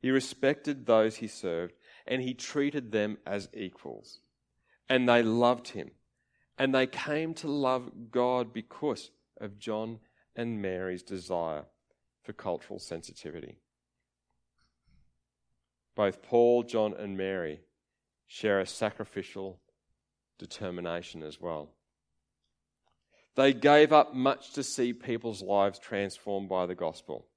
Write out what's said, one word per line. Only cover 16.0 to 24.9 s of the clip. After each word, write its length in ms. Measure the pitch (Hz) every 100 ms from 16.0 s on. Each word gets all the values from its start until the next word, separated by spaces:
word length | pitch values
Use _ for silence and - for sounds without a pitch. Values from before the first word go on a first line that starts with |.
| 101 95
Paul, 400 | - 120 120 120
John, 320 | 120 117 107 -
and 200 | 101 95
Mary 460 | 95 95 82 76 _ _ _ _ _ _ _
share 320 | - 107 98
a 60 | 92
sacrificial 920 | - 107 - 110 - 92 - 95 90 _ _ _ _ _ _ _ _
determination 840 | 87 - 98 90 87 85 85 82
as 160 | 78 76
well. 300 | 90 78 76 _ _ _ _ _ _ _ _ _ _ _ _ _ _ _ _
They 180 | - 139
gave 400 | 127 143 147 151
up 220 | 156 135
much 380 | 131 131 - -
to 100 | -
see 300 | 135 - 123